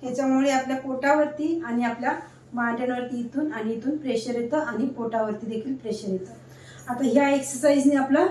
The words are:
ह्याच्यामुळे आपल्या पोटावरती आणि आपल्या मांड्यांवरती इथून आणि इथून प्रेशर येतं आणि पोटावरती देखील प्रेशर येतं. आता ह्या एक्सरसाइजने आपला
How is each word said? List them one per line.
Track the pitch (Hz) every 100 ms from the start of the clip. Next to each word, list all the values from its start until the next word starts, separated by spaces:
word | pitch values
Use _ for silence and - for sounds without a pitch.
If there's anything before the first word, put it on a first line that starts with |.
ह्याच्यामुळे | 262 247 269 262 277
आपल्या | 269 254 262
पोटावरती | 269 262 277 302 294 - 302 330 240
आणि | 240
आपल्या | 240 240 254 311 - - -
मांड्यांवरती | 240 233 233 254 247 247 247
इथून | 233 269 302
आणि | 262 220
इथून | 226 254 302
प्रेशर | 277 226 - 240
येतं | 240 302
आणि | 302 214 262
पोटावरती | - 226 226 220 214 226
देखील | 220 262
प्रेशर | 262 226 196 196
येतं. | 185 - - - - - - -
आता | 247
ह्या | 262 226 277
एक्सरसाइजने | 277 - 254 285 285 262 285
आपला | 262 277 370